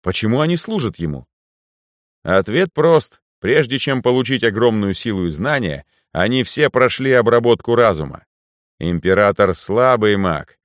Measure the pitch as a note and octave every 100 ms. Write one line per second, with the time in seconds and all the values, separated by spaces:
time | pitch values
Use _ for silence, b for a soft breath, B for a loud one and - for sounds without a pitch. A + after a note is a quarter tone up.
0 | F#2 - A2 B2 D#3+ F3 - A3 A2+ E2
1 | E2 C2+ - _ _ _ _ _ _ _
2 | _ _ - F#2+ G2 B2+ F#3 - D#3 D#3+
3 | - - _ _ F#2+ C#3+ B2 C3+ C#3+ C3
4 | B2 B2+ A#2 C3 A2+ G2+ A#2+ G#2+ G2+ F#2
5 | A#2 G2 F2 D2+ B2 C#3+ F#2+ C#2+ - _
6 | _ D#2+ G2+ B2+ A2+ - D3 B2+ B2+ -
7 | C3+ B2 A2+ A#2+ A#2+ A#2 - A#2+ A2+ D#2+
8 | C#2+ - _ _ _ _ _ - E2 E2+
9 | F2 F#2+ G#2 G2 G2 F2 - G#2+ B2+ A#2+
10 | G#2+ G2+ F#2+ D2+ - _